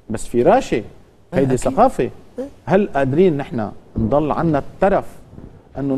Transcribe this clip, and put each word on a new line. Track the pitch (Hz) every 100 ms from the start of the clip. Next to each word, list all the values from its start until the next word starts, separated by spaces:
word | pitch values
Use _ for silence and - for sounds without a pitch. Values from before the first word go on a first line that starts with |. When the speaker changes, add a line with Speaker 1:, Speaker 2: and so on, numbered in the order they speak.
| -
Speaker 1:
بس | 110 -
في | 120
راشي. | 143 247 262 135
Speaker 2:
إيه، | 101 - - _ -
Speaker 1:
هيدي | 156 135
Speaker 2:
أكيد. | 127
Speaker 1:
ثقافة. | 127 135 254 - 127 - - -
Speaker 2:
إيه. | 277 -
Speaker 1:
هل | - 190 202
قادرين | 139 135 147 190 143
نحن | - 120 101 - - 113
نضل | 110 143 151
عنا | 123 165 143
الترف | - - 196 175 - - - - - - - -
أنه | 139